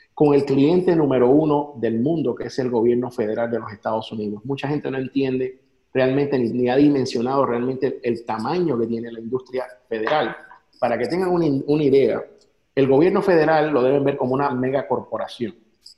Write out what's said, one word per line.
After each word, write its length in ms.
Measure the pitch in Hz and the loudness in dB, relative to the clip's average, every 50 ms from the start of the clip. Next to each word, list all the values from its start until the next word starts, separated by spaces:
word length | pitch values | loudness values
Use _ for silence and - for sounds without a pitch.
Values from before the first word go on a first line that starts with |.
| _ _ _ | _ _ _
con 200 | - 156 147 143 | 0 2 4 4
el 100 | 143 139 | 4 2
cliente 500 | - 135 135 139 147 175 185 180 185 175 | 2 2 2 4 4 4 2 2 2 2
número 320 | 160 151 135 135 127 120 120 | 2 2 2 2 4 4 4
uno 440 | 135 147 156 147 147 147 147 - - 120 | 4 4 4 2 0 0 -2 -4 -8 -6
del 220 | 113 113 110 113 | -4 -2 -2 0
mundo, 360 | 117 147 170 156 135 123 117 | 0 0 0 0 -2 -2 -4
que 100 | - - | -4 -6
es 140 | 120 - - | -8 -6 -4
el 100 | 127 127 | -4 -2
gobierno 400 | 120 117 110 120 120 120 123 123 | 0 2 2 2 2 2 0 -4
federal 400 | - - 110 104 110 113 117 120 | -4 -4 -4 -4 -2 -4 -4 -2
de 100 | 117 113 | -4 -6
los 120 | 110 107 | -6 -8
Estados 400 | 104 101 - 113 110 110 110 - | -12 -10 -6 -4 -4 -4 -6 -8
Unidos. 340 | 110 110 107 104 104 101 107 | -10 -8 -8 -8 -8 -8 -8
Mucha 220 | 127 139 135 - 139 | -8 -8 -6 -4 -4
gente 220 | 147 147 - 135 | -4 -4 -4 -6
no 60 | 135 131 | -6 -6
entiende 600 | 131 127 - 139 135 131 131 127 131 127 - _ _ _ _ _ _ _ | -6 -4 -2 -2 -2 0 -2 -2 -4 -6 -8 _ _ _ _ _ _ _
realmente, 460 | - 131 127 131 131 143 143 139 143 127 | -2 0 0 2 2 0 0 0 0 -2
ni, 120 | 123 110 | -2 -2
ni 200 | 110 123 123 123 | -2 -2 0 0
ha 60 | 123 | 4
dimensionado 720 | 139 143 147 147 135 127 120 - 123 117 123 135 139 135 120 | 4 4 4 4 2 0 -2 -4 -4 -4 -2 0 0 0 0
realmente 400 | 120 120 120 127 131 127 - 131 | 0 -2 -4 -4 -4 -4 -4 -4
el, 120 | - - - | -4 -4 -4
el 200 | 120 117 113 - | -4 -4 -4 -6
tamaño 520 | - 110 110 110 127 160 180 180 160 131 117 | -8 -8 -6 -4 -4 -2 -2 0 0 0 -2
que 80 | 117 | -2
tiene 260 | 113 117 113 117 117 | -2 -4 -6 -8 -10
la 80 | 117 113 | -12 -12
industria 460 | 113 113 123 131 - - 127 127 123 - - - _ - | -10 -6 -8 -8 -8 -8 -8 -8 -8 -8 -12 -18 _ -8
federal. 460 | 113 113 110 - 151 151 131 107 - - - - - - _ _ _ - | -6 -4 -2 0 0 0 -2 -2 -6 -10 -16 -20 -20 -20 _ _ _ -4
Para 200 | - 120 120 113 | -2 -2 -2 -2
que 80 | 123 110 | -2 -2
tengan 220 | 160 180 190 180 | -2 -2 -2 0
una, 180 | 180 175 165 156 139 135 - | 0 0 0 0 0 0 0
una 180 | - 143 156 151 | 0 0 2 2
idea, 400 | 135 127 139 131 113 113 - - - - _ _ _ _ _ _ _ - | 4 4 4 4 4 2 -2 -6 -10 -16 _ _ _ _ _ _ _ 0
el 120 | 135 135 131 | 0 2 4
gobierno 360 | 135 135 160 190 196 208 - | 6 6 6 4 4 2 2
federal 480 | 196 180 165 156 156 160 156 151 156 | 4 4 4 4 4 4 4 2 2
lo 100 | 147 131 | 2 2
deben 220 | 120 127 139 143 139 | 2 4 2 2 2
ver 120 | 139 135 | 0 0
como 200 | - 127 123 131 | 0 -2 -2 0
una 160 | 135 143 135 | 0 0 0
megacorporación. 1040 | 127 123 127 127 135 139 127 - 127 113 - - - 107 - - - - 120 104 - _ _ _ _ _ _ - - | -2 -2 -2 0 -2 -2 -2 -2 -4 -4 -4 -6 -8 -8 -8 -8 -8 -8 -8 -8 -8 _ _ _ _ _ _ -20 -20